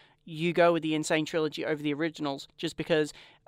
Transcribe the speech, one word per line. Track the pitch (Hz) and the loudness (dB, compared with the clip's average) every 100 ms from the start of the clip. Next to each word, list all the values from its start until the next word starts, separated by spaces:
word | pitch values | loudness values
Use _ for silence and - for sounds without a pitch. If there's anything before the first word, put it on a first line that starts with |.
| _ _ | _ _
you | - 156 170 | -14 -4 0
go | 165 170 | 6 6
with | 165 | 6
the | 156 | 0
Insane | 156 151 160 151 | -2 0 0 0
Trilogy | 170 156 151 147 | -2 -2 -4 -6
over | 151 | -4
the | 147 | -2
originals, | 143 165 151 147 139 - - | -2 -4 -4 -6 -6 -10 -8
just | 165 - | -8 -6
because, | 156 156 147 - - _ | 0 2 2 -4 -20 _